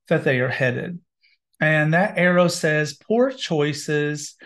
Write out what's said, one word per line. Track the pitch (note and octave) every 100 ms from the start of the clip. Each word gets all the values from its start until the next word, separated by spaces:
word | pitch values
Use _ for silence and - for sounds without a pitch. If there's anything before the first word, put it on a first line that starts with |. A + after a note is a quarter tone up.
| -
that | D#3+
they | D3+ B2+
are | B2+
headed. | - C3 A#2+ - F3 - _ _ _ _ -
And | D#3 D#3 D3+
that | E3+ G#3 F#3+
arrow | F3+ F3+ F3
says, | E3+ D#3+ D3+ D3+
"Poor | - - A3+ C4
choices, | C4 - D#3+ D3 D3 - D3+ D3 D3+ D3+ -